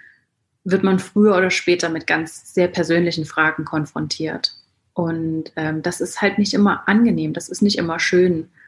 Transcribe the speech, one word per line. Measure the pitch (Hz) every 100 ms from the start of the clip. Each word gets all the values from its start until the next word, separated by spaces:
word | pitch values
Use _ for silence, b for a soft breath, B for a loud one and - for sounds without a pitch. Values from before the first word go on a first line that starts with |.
| B B B _ _ _
wird | 185 185
man | 190 185
früher | - 208 214 185
oder | 185
später | 180 - 175 170
mit | 160 -
ganz | 160 160 - -
sehr | - 180
persönlichen | 185 160 170 170 165
Fragen | 151 - 156 156
konfrontiert. | 156 156 156 160 156 - 156 - - - _ _ _
Und, | - 170 165 165 160 156 -
ähm, | 156 156
das | 175 175
ist | 175 -
halt | 202 196
nicht | 202
immer | - 202 - -
angenehm, | 208 233 165 156
das | 160 -
ist | -
nicht | 202 -
immer | 165 170
schön, | - 180 185 160 160 b